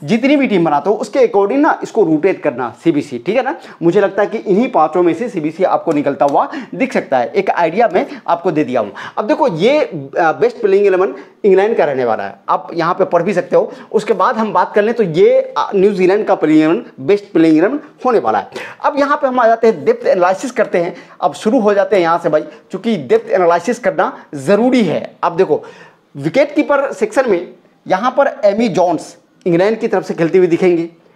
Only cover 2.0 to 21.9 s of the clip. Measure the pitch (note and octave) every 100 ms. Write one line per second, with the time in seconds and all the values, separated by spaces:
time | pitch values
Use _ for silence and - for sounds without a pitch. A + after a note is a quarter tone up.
2 | F3 D3+ F#3+ D3 D3 B2 A#2+ A2+ E3 D3
3 | - A#2+ C#3 B3 B3+ D#4+ - - E3 G3
4 | G3 - G3+ A3 G#3+ F#3+ B3+ F3 D#3 F3+
5 | F3 D#3+ A#3 F3+ D3+ D#3 F3+ D3+ E3+ D3
6 | C#3+ C#3 C#3+ D#3 C#4 D#4 A3+ F3 C4+ G3
7 | - B2+ A#2 G3+ G3 - E3 F#3 A3+ -
8 | - C#4 - E3+ F#3+ D3+ B2+ B2 G#2 -
9 | - - G#3+ D4+ C#4+ D#3+ A3 D4+ - E3
10 | C3+ - D#3+ C#3+ A#3+ - G3+ G3 G3+ F3+
11 | G#3 - - _ G#3 F#3+ G#3+ A#3 D#3+ C3
12 | A#2+ G#2+ G2 - - F3+ - E3+ E3 F#3
13 | F#3 F3 E3+ F3 - E3 D3 - - G#3
14 | - F#3+ G3+ A3 A3 F3+ G3+ G#3+ G#3 A#3+
15 | F#3+ D#3 G#3+ C4 C4 D3 - G3+ G3+ F#3
16 | F3+ G#3 G#3 F#3+ D#3 D#3 D#3 G#3 A#3+ -
17 | C3+ G3+ - E3 D#3+ D#3 G3+ - - -
18 | B3+ G#3 A2+ G#2+ - - - - D4 D4
19 | C#4 D4 C#4 B3+ A3+ A3+ A3+ E3+ E3+ A#3+
20 | - F#3+ F3 F#3+ C4 - G#3 F#3 E3+ -
21 | - - F3+ - G#3+ B3+ G#3 G3+ F#3+